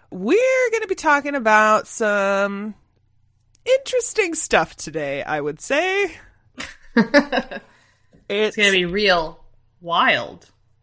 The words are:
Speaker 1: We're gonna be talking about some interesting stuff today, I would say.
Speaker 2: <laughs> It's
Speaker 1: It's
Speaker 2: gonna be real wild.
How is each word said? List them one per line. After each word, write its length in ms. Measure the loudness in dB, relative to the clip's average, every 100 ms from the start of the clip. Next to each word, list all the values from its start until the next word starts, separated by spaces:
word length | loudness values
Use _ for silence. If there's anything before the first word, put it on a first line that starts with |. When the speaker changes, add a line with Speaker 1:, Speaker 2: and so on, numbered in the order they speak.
| -16
Speaker 1:
We're 600 | -6 0 2 2 2 0
gonna 160 | -2 -4
be 80 | -2
talking 400 | 2 2 0 -2
about 500 | 4 4 6 2 0
some 880 | -4 -2 0 0 0 -2 -4 -10 -14 _ _ _ _ _ _ _ _
interesting 680 | 0 0 2 -2 -2 -2 -2
stuff 400 | -2 0 0 0 -6
today, 460 | -10 -8 -6 -6
I 180 | -4 -4
would 200 | -4 -6
say. 560 | -4 -2 0 -2 -4 -6 -20 _ _ -18 -18 -18 -2 0
Speaker 2:
<laughs> 0 |
It's 640 | 4 4 4 -4 -6 -14 -18 _ _ _ _ _ -6
Speaker 1:
It's 280 | -4 -2 2
Speaker 2:
gonna 160 | 2
be 140 | 2 0
real 540 | 0 2 2 0 -10 -20 -20 _ _
wild. 680 | -4 0 2 2 -2 -12 _ _ _ _